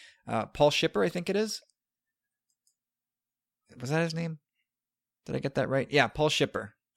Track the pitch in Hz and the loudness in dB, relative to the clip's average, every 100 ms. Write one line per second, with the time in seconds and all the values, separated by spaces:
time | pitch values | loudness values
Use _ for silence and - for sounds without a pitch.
0 | - _ - 113 107 - 147 - 160 208 | -20 _ -4 -4 -2 4 4 4 0 2
1 | 180 180 175 190 220 - - _ _ _ | 0 0 -2 -2 -2 -6 -14 _ _ _
2 | _ _ _ _ _ _ _ _ _ _ | _ _ _ _ _ _ _ _ _ _
3 | _ _ _ _ _ _ - 127 127 160 | _ _ _ _ _ _ -20 -12 -4 0
4 | 170 160 165 156 _ _ _ _ _ _ | 0 -2 -6 -8 _ _ _ _ _ _
5 | _ _ - 131 139 139 120 131 120 143 | _ _ -8 -4 -4 -2 0 -2 0 2
6 | 120 - 151 - 139 101 104 - _ | 2 2 0 2 0 -2 -8 -14 _